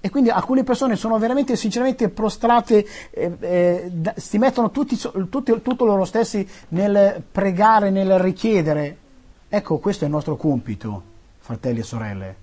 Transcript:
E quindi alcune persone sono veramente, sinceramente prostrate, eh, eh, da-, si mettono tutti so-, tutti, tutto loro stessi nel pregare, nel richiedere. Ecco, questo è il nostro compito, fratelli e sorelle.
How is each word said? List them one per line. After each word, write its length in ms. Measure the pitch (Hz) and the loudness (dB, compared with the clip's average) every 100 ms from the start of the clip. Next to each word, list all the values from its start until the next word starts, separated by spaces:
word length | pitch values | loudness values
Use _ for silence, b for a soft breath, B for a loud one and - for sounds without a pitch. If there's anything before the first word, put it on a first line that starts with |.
E 80 | 196 | -2
quindi 200 | 277 240 | 2 2
alcune 340 | 202 - 262 | 2 0 0
persone 320 | 254 240 269 220 | 2 0 0 -2
sono 220 | 226 226 | 0 0
veramente, 380 | 226 262 269 233 | 0 0 0 -2
sinceramente 540 | 220 240 262 254 214 | -2 0 -2 0 -2
prostrate, 760 | - 214 - 233 233 226 214 208 B B | 0 -4 0 2 2 4 2 2 B B
eh, 260 | - 175 170 | -6 -6 -4
eh, 500 | 175 180 175 180 180 | -2 2 2 2 -4
da-, 240 | 175 165 - | -4 -4 -6
si 200 | - 214 | -4 0
mettono 340 | 247 247 226 | 2 2 -2
tutti 240 | - 294 226 | 0 -4 -4
so-, 180 | 240 196 185 | -4 -6 -4
tutti, 320 | 277 277 226 | -4 0 0
tutto 240 | 233 247 240 | 0 0 2
loro 180 | 202 | 2
stessi 420 | 180 226 226 214 190 B B | 0 -2 -2 -2 -6 B B
nel 540 | 165 202 202 196 185 - | -2 2 4 4 2 -6
pregare, 600 | - 196 180 214 220 202 | -2 -2 4 6 6 4
nel 280 | 190 190 185 | 0 4 4
richiedere. 800 | 185 - 226 208 156 151 143 - _ - - - _ | 2 0 0 2 2 -2 -4 -8 _ -20 -20 -20 _
Ecco, 300 | 208 - 151 | -4 -2 -2
questo 260 | 202 196 | -2 -2
è 40 | 147 | -2
il 60 | |
nostro 220 | 151 147 147 | -2 -4 -2
compito, 680 | 156 135 113 104 110 101 - - - _ | 0 0 -2 -8 -8 -10 -12 -20 -20 _
fratelli 400 | - 117 131 113 | -12 -6 -4 -4
e 40 | |
sorelle. 520 | 110 117 107 98 95 92 | -6 -8 -8 -8 -12 -16